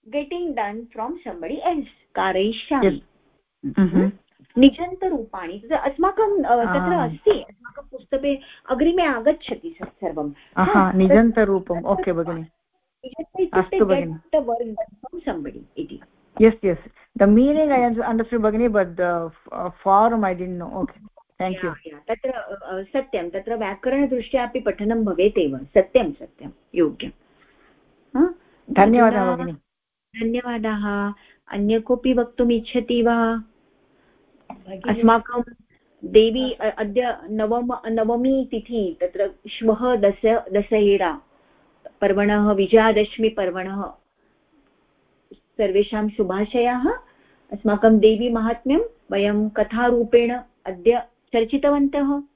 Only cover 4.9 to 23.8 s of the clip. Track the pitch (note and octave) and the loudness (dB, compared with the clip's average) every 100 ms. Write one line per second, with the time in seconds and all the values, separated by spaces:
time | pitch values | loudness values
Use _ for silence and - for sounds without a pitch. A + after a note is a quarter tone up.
4.9 | F#4 F#4+ D4 A3 G3 E3+ G3+ A#3 D4 C4 | -4 -4 -4 -8 -12 -12 -12 -6 -4 -4
5.9 | C#4 F#4 G4 G#4+ G4+ C4 A#3+ A3+ F3+ F3+ | -2 -2 2 0 0 2 2 2 0 0
6.9 | F3 E3 D#3 G#4+ G4+ - - A#3+ - C#4+ | 0 -2 -2 0 0 -4 -20 -20 -20 -18
7.9 | C4 _ C4+ C#4+ C#4 - - - A#3+ D#4+ | -20 _ -4 -2 -4 -8 -20 -6 0 2
8.9 | F4 D#4+ A#3+ A3+ D4+ - A#3 E4 E4 - | 2 0 0 0 -2 -6 -10 -12 -14 -16
9.9 | _ F3+ - D3 - _ - F#3 G#4 F#3 | _ -8 -6 -8 -10 _ -2 2 4 4
10.9 | F#3+ F#3+ G3+ A3+ A3+ G#3 F#3+ F#3 E3+ E3+ | 4 6 6 6 2 2 0 -2 -6 -2
11.9 | G3+ F#4 E3+ E3 E3 D#3+ _ _ _ _ | -2 -2 -4 -4 -6 -10 _ _ _ _
12.9 | _ B3+ B3+ D#4+ F#4 F#4 F#4+ F#4+ G4 G3 | _ -18 -16 -14 -6 -2 -2 -2 0 2
13.9 | F#3 E3 D#3+ _ D4+ A#3+ A#3 A#3 G#3+ A3 | 0 -2 -10 _ -2 -2 -6 -6 -8 -12
14.9 | - - F4+ C#4 F3+ C#3+ - - - - | -12 -16 -12 -8 -8 -10 -16 -18 -14 -14
15.9 | - - _ _ - A3 A3 G3 E3 - | -14 -20 _ _ 6 6 6 -4 -4 -8
16.9 | _ _ - G3 G#3+ C4+ D4+ D4+ C4 A#3+ | _ _ 2 6 6 4 2 2 2 2
17.9 | A3+ - A3+ A3+ A#3+ G#3+ G#3+ A#3+ G#3 F3+ | 0 -2 -2 -2 0 0 2 0 0 -2
18.9 | E3+ F3+ E3+ E3 - - - F3+ - F#3+ | -2 -2 -2 -6 -12 -16 -10 -10 -6 2
19.9 | G3 A3+ A3+ G3 F3+ F3+ F3+ E3+ F#3+ F#3 | 4 4 2 -2 -4 -8 -8 -10 -8 -10
20.9 | - G#3 _ _ _ F#3 F#3+ F3+ D3+ E3 | -10 -20 _ _ _ -8 -6 -8 -8 -16
21.9 | D3 F#3 A3+ C4 B3 - G3 E3+ F#3 G3 | -20 -10 -6 -6 -8 -10 -14 -12 -12 -6
22.9 | C4+ C4+ G3 F3 F#3+ F#3+ A3+ G3+ G3+ | -8 -6 -8 -6 -10 -8 -6 -6 -6